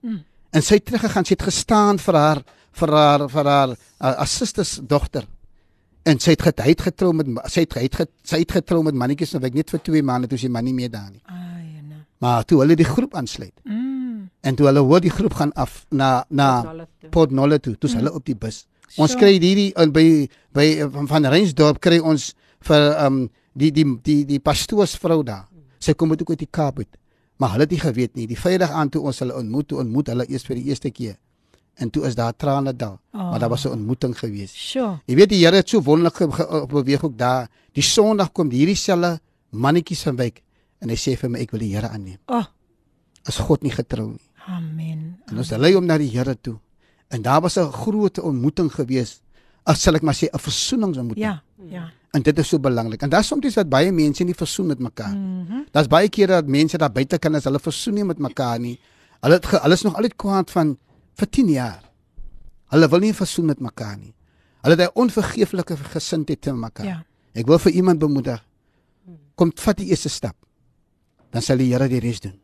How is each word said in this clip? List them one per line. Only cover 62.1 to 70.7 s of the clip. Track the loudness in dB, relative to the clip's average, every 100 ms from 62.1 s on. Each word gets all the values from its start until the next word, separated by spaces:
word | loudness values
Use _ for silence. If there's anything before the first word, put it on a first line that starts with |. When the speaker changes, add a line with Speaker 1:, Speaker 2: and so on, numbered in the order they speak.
| -18 -16 -16 -20 _ _
Speaker 2:
Hulle | 4 4
wil | 4
nie | 2
versoen | -2 -4 -2 -2
met | -4
mekaar | -8 -10 -12 -12
nie. | -18 _ _ _ _ _
Hulle | 2 4
het | 4
'n | 2
onvergeeflike | 0 0 -4 -2 -2 -2 -6 -8
gesindheid | -8 -10 -4 -4 -4 -6
te | -6
mekaar. | -8 -10 -10 -10
Speaker 1:
Ja. | -10 -14 _ _
Speaker 2:
Ek | -6 4
wil | 4
vir | 4
iemand | 4 2 2
bemoedig. | 0 -2 -4 -8 _ _ _ _ _ _ -20 -20 _ 0
Kom, | 0 2
vat | -2 -2
die | 0
eerste | -2 -2
stap. | -8 -10 -12 _ _ _